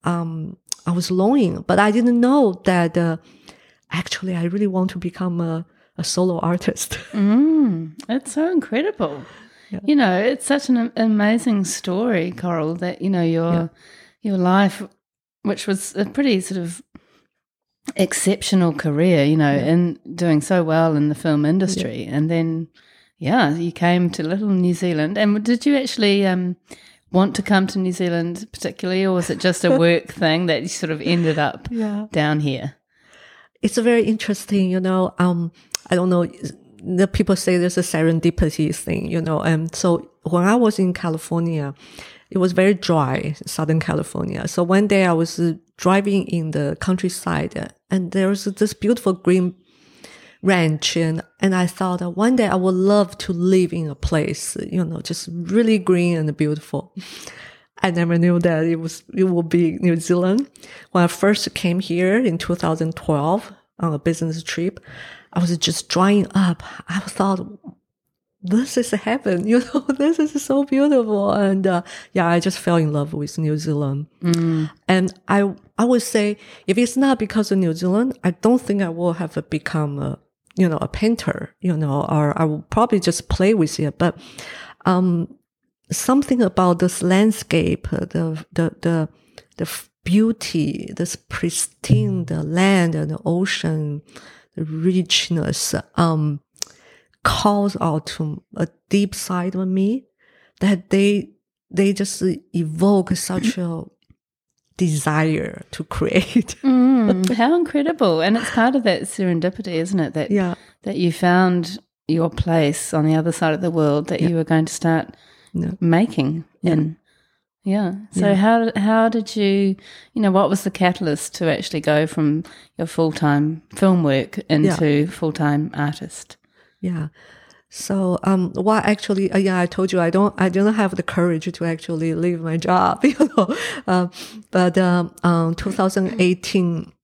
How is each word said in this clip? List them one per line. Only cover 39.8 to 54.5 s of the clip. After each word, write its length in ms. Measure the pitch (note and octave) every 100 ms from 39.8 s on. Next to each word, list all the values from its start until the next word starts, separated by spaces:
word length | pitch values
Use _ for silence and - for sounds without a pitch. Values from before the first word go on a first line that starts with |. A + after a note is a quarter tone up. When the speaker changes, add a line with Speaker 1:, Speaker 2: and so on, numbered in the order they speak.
| F#3 E3+ - _
Speaker 1:
when 200 | - F3
I 120 | F3+ A#3
was 220 | A3+ G#3+
in 160 | F#3
California, 800 | F#3 F3 D#3+ - E3+ E3+ D#3+ C#3 C#3 - - - - _
it 80 | F#3+
was 140 | F#3
very 220 | F3 F#3+
dry, 640 | G3 - E3 C3+ C3 - D3 -
Southern 340 | - D#3 D#3+
California. 680 | - D#3 - - - - -
So 140 | -
one 240 | F3 F#3+ G#3
day 180 | G3+ F#3
I 80 |
was, 260 | E3 E3 -
uh, 140 | E3+ D#3+ _ _
driving 500 | F#3 G3 G3+ G3 -
in 240 | E3+ D#3+
the 240 | D3 C#3+ -
countryside, 760 | - F#3 F#3 F3+ - D#3+ D3+ -
uh, 100 | - _ _
and 220 | F#3 F3
there 160 | F#3+ F#3+
was 180 | G3 G3+
this 280 | F#3+ G#3
beautiful 400 | - G3+ A#3 -
green 420 | F#3 - F#3 F3+ F3+ _ _ _ _ - - - _
ranch, 520 | F#3 F#3 E3 D#3 - -
and, 280 | E3 D#3+ - _
and 160 | F#3+ F#3
I 100 | F3+
thought, 360 | - F#3+ F3+
uh, 60 | F3+
one 240 | F3 A3 B3+
day 120 | G#3
I 80 | F#3
would 200 | F#3 F#3
love 420 | F#3+ G#3 F#3+ -
to 140 | -
live 400 | F3 F3+ F#3 F3
in 140 | E3+ D#3
a 60 | C#3+
place, 600 | - D#3+ - - -